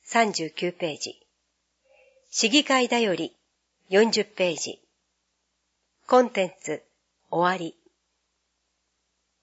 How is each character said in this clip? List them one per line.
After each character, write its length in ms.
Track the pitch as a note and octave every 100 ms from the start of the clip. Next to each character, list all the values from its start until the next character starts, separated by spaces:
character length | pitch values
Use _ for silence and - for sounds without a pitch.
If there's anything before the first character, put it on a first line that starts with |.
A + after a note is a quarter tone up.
三 300 | - A#3 A3+
十 180 | F3+ D#3+
九 220 | - F3
ペ 220 | F3 E3+ C3+
ー 40 |
ジ。 260 | - - _ _ _ _ _ _ _ _ _ _ _
市 180 | - A3+
議 160 | C4+ C#4+
会 240 | C4 B3
だ 100 | A#3+
よ 160 | A3+ E3
り。 220 | E3 _ _ _ _ _ _
四 240 | F#3+ A3+
十 140 | G#3+ G3+
ペ 240 | - F3+
ー 80 | D3+
ジ。 240 | - F#2 _ _ _ _ _ _ _ _ _ _ _ _ -
コ 160 | B3+
ン 100 | B3+
テ 160 | - F#3
ン 60 | -
ツ、 240 | - D3+ _ _ _ _ _
終 200 | E3 F3+
わ 80 | F#3
り。 200 | E3 - _ _ _ _ _ _ _ _ _ _ _ _ _ _ _ _